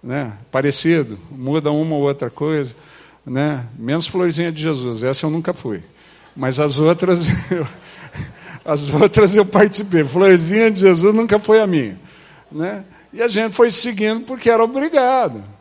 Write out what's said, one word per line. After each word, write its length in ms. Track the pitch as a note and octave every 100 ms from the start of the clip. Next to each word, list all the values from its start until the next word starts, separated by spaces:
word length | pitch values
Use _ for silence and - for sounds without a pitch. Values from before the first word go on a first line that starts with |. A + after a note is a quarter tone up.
né? 300 | B2 C#3 B2+ G2+ -
Parecido, 640 | C3 C#3+ C#3 D#3+ E3 B2 G2+ E2+
muda 400 | C3+ B2+ D#3 D3+
uma 240 | D3+ D#3+ D3+
ou 80 |
outra 260 | C#3+ C#3 A#2+
coisa, 460 | - D3 D#3 C3 A#2 - - - _ -
né? 400 | B2+ D3 C#3+ A#2 A#2
Menos 300 | A2+ D#3 F3
Florzinha 440 | F#3+ F3+ D3+ E3+
de 100 | D#3
Jesus, 420 | D#3+ C#3 B2 A2
essa 220 | B2+ C3+ D#3+
eu 40 |
nunca 240 | D#3+ E3
fui. 300 | E3+ B2+ G2 E2+ _ _ _ _ -
Mas 240 | C3 B2+
as 200 | D3+ C3+
outras, 500 | D#3 F3 F3+ F3 E3 E3+
<laughs> 80 | -
eu, 160 | F3+ D3 - - - - - - - - -
as 280 | - D3 D3
outras 440 | D3+ G3+ A3 G#3 G#3
eu 100 | F#3+
participei. 580 | F3+ G#3 - G3 F3
Florzinha 680 | C#3+ D3+ G3 F3+ D#3+ G#3 A3+
de 120 | G3
Jesus 320 | F#3+ E3+ F#3+
nunca 260 | A3 A3+ G#3
foi 220 | G#3 A3
a 60 | G#3
minha, 320 | E3 A2+ F#2 - - - - _
né? 320 | D#3 E3+ G#3 F#3+ - _
E 80 | F#3
a 60 | A#3
gente 260 | G3+ A3+
foi 180 | F#3+ A#3+
seguindo 540 | - A#3+ G3 G#3+ A3+ A#3
porque 240 | B3+ A#3
era 140 | A3+
obrigado. 800 | A3+ C4+ D#4 D#4+ B3+ C4 G#3 A2+ G2+ -